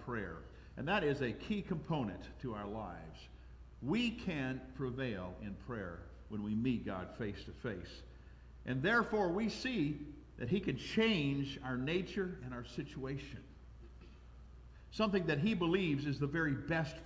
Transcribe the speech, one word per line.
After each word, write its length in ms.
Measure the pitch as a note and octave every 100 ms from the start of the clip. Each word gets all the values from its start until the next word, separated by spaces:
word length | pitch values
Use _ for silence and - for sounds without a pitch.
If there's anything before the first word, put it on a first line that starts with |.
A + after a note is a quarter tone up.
| -
prayer. 300 | A#2 F#2 E2 D#2 - - -
And 100 | C#3
that 160 | G#3
is 180 | D3+ C3+
a 120 | B2+
key 280 | A2 - G#3
component 600 | - E3+ - D#3+ G#2+ E2+ - -
to 140 | B2+
our 140 | G#2+ G2+
lives. 500 | G#2+ G2+ E2+ D#2+ - - - - - - -
We 280 | B2 G#3 A#3+
can 500 | A#3 - D#3 C3 C3 -
prevail 580 | - C3 A#2+ C3 G2 F2+ F#2
in 140 | G#2+ F#2+ -
prayer 340 | A#2 F#2 E2+ F2+ - -
when 140 | G#2+
we 120 | G#2
meet 300 | G#2+ B2 A2+
God 240 | G2 F#2+ F2+ -
face 280 | A2 F#2
to 60 | - F2+ A#2+
face. 360 | F#2+ E2 - - - - - - - -
And 160 | C3
therefore, 480 | E3 A#3 G#3 G#3+ F#3
we 180 | F3 A3
see 480 | - C4 A#3+ D3 D3+ - - - -
that 140 | A#2+
he 100 | G3
can 160 | - B2+
change 840 | - - A3+ G3+ C#3+ C#3 C3+ C#3
our 140 | B2+ B2
nature 580 | C3 F3+ F3+ G#3+ F#3 F3+
and 80 | B2
our 140 | A#2+ A#2+
situation. 720 | - C3+ - C3 C#3 - - - - - - - - - - - - - - - - -
Something 340 | - G#3+ F#3+ D#3+
that 100 | D3
he 160 | F#3+
believes 500 | G#3 E3+ F#3+ F3+ C#3
is 140 | D3 C#3
the 80 | C#3+
very 260 | E3 D#3
best 460 | B2+ - D#3+ D#3 -